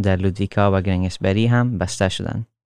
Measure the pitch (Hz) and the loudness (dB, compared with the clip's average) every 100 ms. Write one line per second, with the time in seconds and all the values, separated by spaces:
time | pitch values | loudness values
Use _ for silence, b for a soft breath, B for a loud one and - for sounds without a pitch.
0 | 98 92 95 90 98 - 101 95 95 90 | 0 2 0 -2 -2 2 2 2 0 0
1 | 92 - 95 98 117 120 123 104 90 - | -2 -2 0 2 2 2 2 -2 -4 -2
2 | 95 - 90 - 113 _ _ | -2 -2 -6 -6 -8 _ _